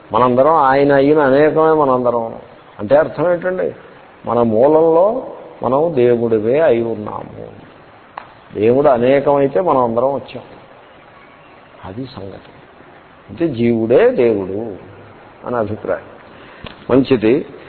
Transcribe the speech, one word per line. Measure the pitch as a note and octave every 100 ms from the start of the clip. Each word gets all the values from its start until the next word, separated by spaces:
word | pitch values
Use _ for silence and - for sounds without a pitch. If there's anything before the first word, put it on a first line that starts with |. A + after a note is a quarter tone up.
| -
మనందరం | G#2+ B2+ B2 C#3+ E3
ఆయన | C3+ C3+ C#3+
అయిన | C#3 C#3 D#3
అనేకమే | C#3 C3+ D3+ D3+ D#3+
మనందరం. | D#3 C#3 B2+ B2 A#2 A2+ A#2 - - - -
అంటే | G#2 C#3
అర్థం | C#3+ - E3+
ఏంటండి? | F3 F#3 F3+ D3 - - - - - -
మన | A#2
మూలంలో | A#2 G#2+ C#3 D#3 E3 D#3+ G3 B3+ - - - -
మనం | A#2+ C3+ E3+ C#3
దేవుడివే | A#2+ A#2+ A#2 A2+ G#2+ C#3
అయి | E3 A#2
ఉన్నాము. | A2+ G#2 G#2+ G#2 - A2 A2 G#2+ - - - - - - - - - -
దేవుడు | A2 C3 D3
అనేకమైతే | A#2+ B2 C#3 C#3+ C#3+ C#3 F3+
మనం | F3+ C3+
అందరం | A#2+ A#2 C3
వచ్చాం, | C3+ - A#2+ - - - - - - - - - - - - - - F2+
అది | G#2 C3 G2
సంగతి. | F#2+ G2 - - - - - - - - -
అంటే | G#2 E3+
జీవుడే | A2+ A#2+ A#2 A2+ C#3 A#3+
దేవుడు | B3 A#2+ G#2 F#2 G2 A2+ F2 - - - - - - -
అని | A#2+
అభిప్రాయం. | G#2 G#2+ - E2+ - - - - - - - - -
మంచిది. | B2+ B2+ B2+ G#2+ C#3+ - -